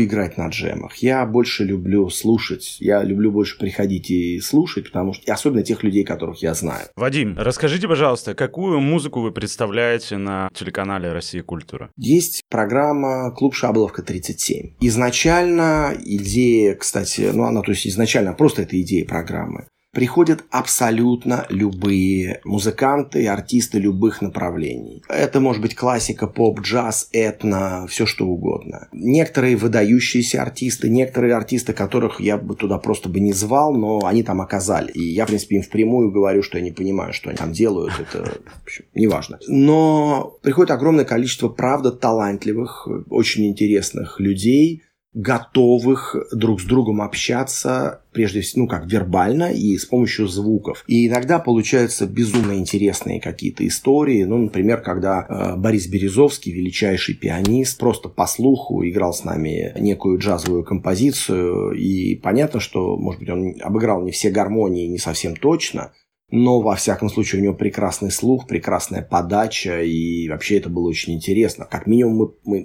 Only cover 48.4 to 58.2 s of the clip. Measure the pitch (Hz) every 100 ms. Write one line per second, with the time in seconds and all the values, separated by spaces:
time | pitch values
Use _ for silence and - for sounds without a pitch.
48.4 | - 127 120 165 85 107 90 92 95 147
49.4 | 170 - 104 95 - 123 110 - 101 95
50.4 | 104 107 - - - 117 120 123 131 165
51.4 | 123 117 107 131 117 - 95 107 113 117
52.4 | 104 98 90 101 101 92 - 87 87 87
53.4 | 92 - 98 - 131 143 143 110 92 117
54.4 | 110 92 104 117 95 90 95 95 - 98
55.4 | 95 90 107 107 87 95 98 104 143 -
56.4 | 98 87 90 - 104 92 - - 104 85
57.4 | 98 123 127 - 117 - 90 -